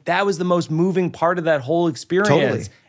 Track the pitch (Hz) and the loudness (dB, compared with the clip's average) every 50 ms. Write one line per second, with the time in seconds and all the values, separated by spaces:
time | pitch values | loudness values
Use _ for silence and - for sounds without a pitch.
0 | - - 170 185 202 202 190 156 180 180 175 175 165 - 156 160 175 190 175 185 | -4 -2 -2 0 0 0 0 -2 0 0 0 0 0 0 0 0 0 2 2 0
1 | 180 165 175 - 160 170 180 180 160 165 156 143 120 135 165 170 175 165 135 - | -2 -2 -2 -2 0 0 0 0 0 0 0 0 0 -2 0 0 0 0 -2 -4
2 | - - 170 185 208 208 139 160 139 123 110 - - - - _ _ | -6 -2 0 0 2 4 4 4 2 2 0 -4 -6 -10 -14 _ _